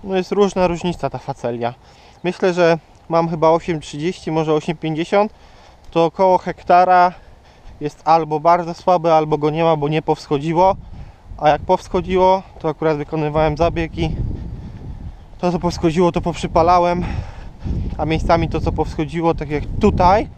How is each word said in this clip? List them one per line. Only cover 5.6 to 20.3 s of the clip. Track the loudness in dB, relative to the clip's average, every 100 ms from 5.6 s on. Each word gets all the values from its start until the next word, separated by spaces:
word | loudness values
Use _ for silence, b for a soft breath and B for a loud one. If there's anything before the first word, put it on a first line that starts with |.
| b b -4
To | 0
około | 0 2 2 4
hektara | 0 -10 2 4 6 6 4 0 b b b b b -10
jest | -10 -6
albo | 2 2 2 0
bardzo | 2 2 0
słabe, | -4 0 2 4
albo | 2 2 0
go | 0
nie | 0
ma, | 2 2
bo | 0
nie | -2
powschodziło. | -2 -4 -2 -4 -2 2 2 2 B B B B B 0
A | 2
jak | 2
powschodziło, | 0 -2 0 -4 -2 2 4 2 -2 -8
to | -6
akurat | -2 -2 -2
wykonywałem | -4 -4 -2 0 0 2
zabieg | 0 0 -6 -4
i | -4 -2 B B B B B B B B B B B -6
to, | -4
co | -2
powschodziło, | -4 -2 -2 2 0
to | 0
poprzypalałem. | -4 -6 -2 2 4 4 4 0 -4 B B B B B B B B -4
A |
miejscami | -2 -2 2 0 0
to, | -2
co | -2
powschodziło, | -2 -4 -4 -6 -2 -2
tak | -2 -4
jak | -6 -4 0
tutaj | 0 4 4 4 0